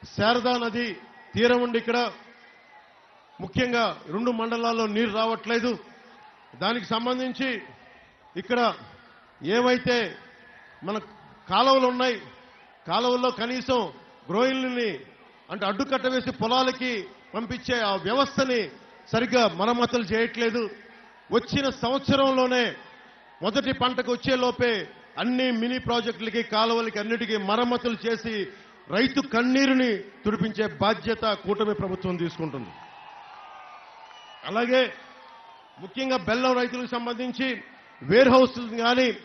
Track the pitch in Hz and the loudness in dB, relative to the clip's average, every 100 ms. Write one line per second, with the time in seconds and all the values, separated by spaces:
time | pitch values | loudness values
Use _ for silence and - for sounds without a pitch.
0 | - - 208 247 240 247 233 226 240 175 | -12 0 2 2 2 0 -2 -4 -4 -6
1 | - - - 196 240 247 240 233 226 240 | -16 -20 -8 2 4 4 2 -2 0 0
2 | 233 - - - - - - - - _ | 0 -4 -20 -20 -20 -20 -20 -20 -20 _
3 | _ - _ - 185 - 247 240 214 147 | _ -20 _ -14 -4 0 2 2 0 -2
4 | - 185 240 226 226 233 233 226 220 208 | -8 -2 -2 0 -2 -2 0 0 0 0
5 | 233 208 226 226 220 233 240 220 - - | 0 0 0 -2 -2 0 0 -4 -8 -20
6 | - - - - - 123 190 240 - 226 | -20 -20 -20 -20 -20 -6 -4 -2 -2 -4
7 | 240 254 254 240 269 220 - - - - | -2 -2 -4 -4 -4 -4 -10 -20 -20 -20
8 | - _ - 175 - 247 233 170 110 - | -20 _ -14 -12 -4 0 0 -2 -14 -20
9 | - - - - 151 226 247 247 254 240 | -20 -20 -20 -10 -2 2 2 2 2 0
10 | 190 - - - - - - - 175 214 | -2 -8 -20 -20 -20 -20 -20 -12 -6 -6
11 | - - - - - 190 262 269 254 247 | -8 -20 -20 -20 -2 2 6 6 4 2
12 | 254 240 - - - - - - - 190 | -2 -2 -8 -20 -20 -20 -20 -18 -4 0
13 | 247 247 254 247 233 254 - 247 180 - | 2 2 0 -2 -4 -4 0 0 0 -8
14 | - - - 196 262 262 254 247 226 143 | -20 -20 -4 0 2 0 -2 -2 -4 -4
15 | - - - - - 175 196 202 269 254 | -12 -20 -20 -20 -12 -6 -4 -2 0 0
16 | 254 254 - - 220 254 254 254 254 226 | 0 -2 -4 -4 0 2 2 0 -4 -4
17 | - - - 214 226 247 - 247 208 190 | -8 -16 -12 -8 -6 -8 -4 -2 0 -2
18 | 175 254 269 277 262 240 170 - - - | 0 0 0 0 0 0 -2 -8 -20 -20
19 | - - 233 247 214 165 214 240 233 240 | -4 -2 2 4 2 2 0 2 2 0
20 | 190 220 226 226 233 233 208 - - - | 0 0 0 0 0 0 -4 -8 -20 -20
21 | - - - 208 - 285 269 - 240 269 | -20 -20 0 0 2 0 0 0 0 0
22 | 269 277 269 262 254 247 226 - - - | 2 4 4 4 2 2 0 -4 -16 -20
23 | - - - - 185 220 269 262 247 247 | -20 -20 -20 -6 -2 0 0 0 0 0
24 | 220 240 262 262 247 247 247 214 156 - | -2 -2 0 2 2 2 0 0 -6 -14
25 | - - 220 254 262 233 240 254 - 240 | -16 -6 -2 2 2 2 0 -2 -2 -2
26 | 226 175 220 233 226 214 226 233 226 208 | -2 -6 -4 -4 0 2 2 2 0 -4
27 | 208 233 202 214 196 220 240 240 247 226 | -2 -2 -2 -2 0 2 2 0 -2 -2
28 | 226 226 233 214 185 - - - - 190 | -4 -4 -4 -4 -6 -10 -20 -20 -4 0
29 | 262 269 269 226 247 262 277 262 247 196 | 2 0 0 0 4 4 4 4 4 0
30 | - - 208 214 226 208 208 147 196 226 | -4 -6 -2 0 -2 -2 -4 0 0 0
31 | 226 220 220 202 180 202 214 208 190 185 | -2 -2 0 -2 -2 -2 0 -2 -4 -4
32 | 185 180 170 - 160 135 104 - - - | -4 -2 -4 -4 -6 -6 -12 -16 -20 -20
33 | - - - - - - - - - - | -20 -20 -20 -20 -20 -20 -20 -20 -20 -20
34 | - - - - 135 208 240 254 247 - | -20 -20 -20 -14 -4 -2 2 2 2 -2
35 | - - - - - - - - 185 254 | -20 -20 -20 -20 -20 -20 -20 -18 -12 -4
36 | 262 254 175 233 254 247 247 247 247 240 | 0 0 0 2 2 2 0 -4 -6 -6
37 | 240 233 247 240 262 233 - - - - | -4 -6 -6 -4 -4 -4 -10 -20 -20 -12
38 | 131 214 262 262 254 240 233 233 233 247 | 4 6 8 8 6 2 -8 -2 2 4
39 | 254 196 | 2 0